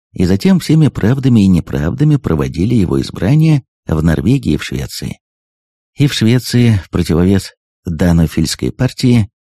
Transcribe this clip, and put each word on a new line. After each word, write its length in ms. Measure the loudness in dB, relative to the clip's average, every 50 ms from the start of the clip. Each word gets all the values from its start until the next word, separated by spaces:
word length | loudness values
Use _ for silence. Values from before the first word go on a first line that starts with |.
| _ _ -4
и 120 | -2 0
затем 340 | 0 0 0 2 2 2 2
всеми 280 | 2 2 2 2 2 2
правдами 540 | 0 0 0 0 0 0 2 2 4 4
и 60 | 4 4
неправдами 680 | 4 2 0 -2 -4 -4 -4 -4 -2 0 0 0 0
проводили 580 | 0 0 -2 -2 -2 -2 -4 -4 -4 -2 0 0
его 260 | 0 0 0 -2 -2
избрание 640 | -4 -4 -6 -4 -2 0 2 2 2 2 2 0 -2 _ _ _ _
в 160 | -4 -2 0
Норвегии 520 | 0 0 0 0 0 0 0 0 0 -2 -2
и 40 | -2
в 60 | -4
Швеции. 560 | -6 -8 -8 -8 -10 -10 -12 -10 -12 -12 -14 _ _ _ _ _ _ _ _ _ _ _ _ _ _ _
И 120 | -2 -2 -2
в 60 | 0
Швеции, 680 | 0 0 2 2 0 0 -2 0 2 2 2 2 0 -2
в 60 | -4
противовес 640 | -4 -4 -2 0 0 2 2 2 0 0 -2 -6 -12 _ _ _ _ _ _
данофильской 840 | -10 -4 -2 0 2 2 2 2 0 0 -2 -2 -2 -4 -6 -6 -8
партии 580 | -4 -4 -4 -4 -2 -2 0 2 2 2 0 -2 _ _